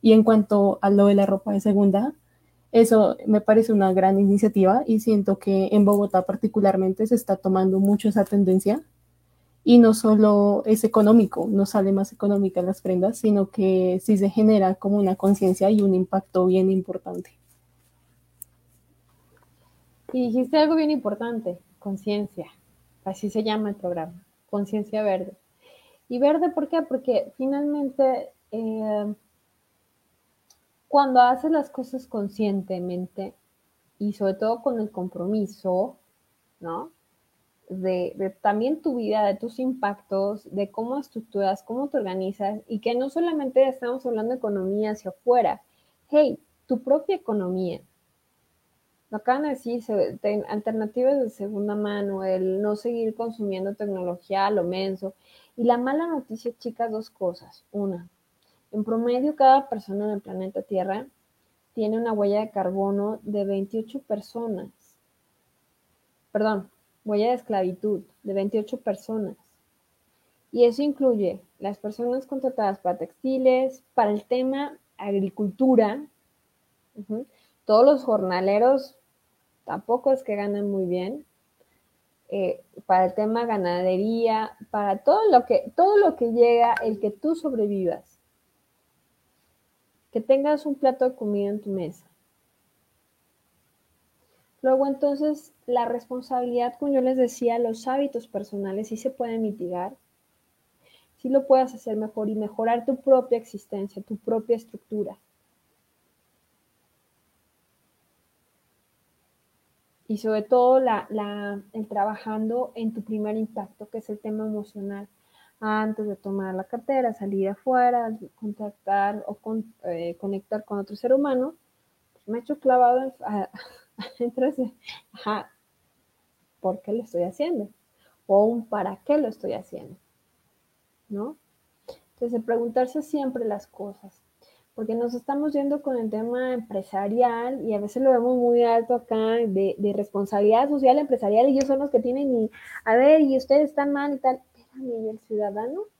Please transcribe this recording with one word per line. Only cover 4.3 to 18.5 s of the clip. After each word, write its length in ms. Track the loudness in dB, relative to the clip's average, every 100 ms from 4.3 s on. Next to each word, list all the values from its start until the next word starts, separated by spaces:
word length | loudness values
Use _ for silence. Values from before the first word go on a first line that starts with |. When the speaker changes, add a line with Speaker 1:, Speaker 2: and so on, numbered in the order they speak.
| 4 4 4 4 4 2
Speaker 1:
y 140 | 0
siento 400 | 2 2 2 0
que 300 | 2 2 4
en 140 | 6 6
Bogotá 380 | 4 2 2 0
particularmente 840 | -2 -2 2 2 4 0 0 2
se 80 | 0
está 220 | 2 -2
tomando 420 | 2 2 2 4
mucho 300 | 4 4 2
esa 160 | 2 2
tendencia, 580 | 2 4 4 2 -2 -4 _ _ _ _ _ _ _
y 160 | 6 10
no 160 | 10 6
solo 680 | 4 6 8 6 6 2 2
es 160 | 2
económico, 640 | 4 4 8 8 6 0 0
no 160 | 2 2
sale 260 | 2 2
más 220 | 2 0
económica 480 | -2 0 2 2 0
las 200 | -2 -2
prendas, 360 | -2 0 0 0
sino 320 | 2 2 0
que 500 | 0 2 4 2 0
sí 120 | 2 2
se 140 | 4
genera 460 | 4 6 6 4 2
como 220 | 0 2
una 180 | 2 2
conciencia 560 | 2 4 2 4 4
y 100 | 4
un 140 | 4 2
impacto 500 | 2 -2 -2 0 4
bien 240 | 4 4
importante. 640 | 0 -2 -10 -10 -12 -12 _ _ _ _ _ _ _ _ _ _ _ -20